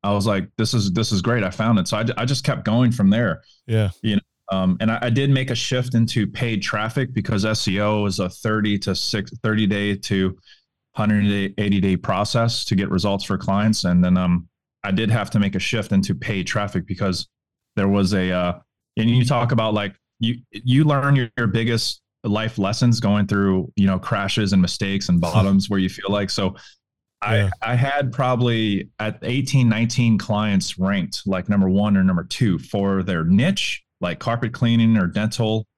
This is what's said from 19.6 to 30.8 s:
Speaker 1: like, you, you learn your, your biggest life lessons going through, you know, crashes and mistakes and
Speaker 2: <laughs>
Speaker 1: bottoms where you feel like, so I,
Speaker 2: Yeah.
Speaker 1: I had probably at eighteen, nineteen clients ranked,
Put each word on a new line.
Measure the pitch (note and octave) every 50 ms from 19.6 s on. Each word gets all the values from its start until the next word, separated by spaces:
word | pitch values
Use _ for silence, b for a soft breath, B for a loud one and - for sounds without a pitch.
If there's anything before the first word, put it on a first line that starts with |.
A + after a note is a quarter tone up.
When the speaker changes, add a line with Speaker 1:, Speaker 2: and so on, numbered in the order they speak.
| A2 A2 G#2+
Speaker 1:
like, | G#2 G#2 G2+ - _ _ _ _ _
you, | A2+ A2+ A#2+ A#2+ - _
you | _ - - B2 B2 C3+ D#3
learn | D3 D3 C#3 C3 C#3+ C#3
your, | C3+ B2 A2+ _ -
your | A#2+
biggest | G#2 F#2 A2+ A2+ A#2 A#2 A2 - - - - _ _ _ _ -
life | A2 G2+ G#2+ A2 A2 - -
lessons | G2 F#2+ G#2+ - C3 A#2+ A2+ A#2
going | A#2 G#2 G2+ G#2 G2+ G2
through, | G#2 G2+ G2 G2 F#2+ F#2 F2 - -
you | - G2
know, | G2 F#2+ F2+
crashes | - - A#2 G2+ G2 G2 - - G#2+ F#2+ G2+
and | F#2+
mistakes | F2+ F2 - - G#2 G2 G2 G2+ G2 -
and | F2 F2
Speaker 2:
<laughs> | E2+ E2+
Speaker 1:
bottoms | - A#2 G2+ G2 G2 G2 F#2+ -
where | G2+ G2
you | F#2+ F#2
feel | - - G2+ G2
like, | G2+ G#2 G2+ G2
so | - - G2+ F#2 G2 B B B B B _ _ _ _ _ _ _ _ G#2
I, | G#2 A2+
Speaker 2:
Yeah. | A2 G2+ F#2+ F#2+ - -
Speaker 1:
I | A2 B2
had | A#2+ B2+ C#3 C#3 C#3+ C#3+ B2+ A#2
probably | - C3+ B2+ B2+ A#2 B2 A#2+ A#2 A2+ A2 G#2+ G2+ F#2+ - - _ _
at | G#2+ G#2+ A2 - -
eighteen, | - B2 C3+ C3 C3 - C3+ B2+ A#2
nineteen | G#2+ G#2+ A#2 A2+ - - B2 A#2 A2+ G2
clients | - - G#2+ G#2 G#2+ G#2+ G2+ F#2+ F2 - -
ranked, | -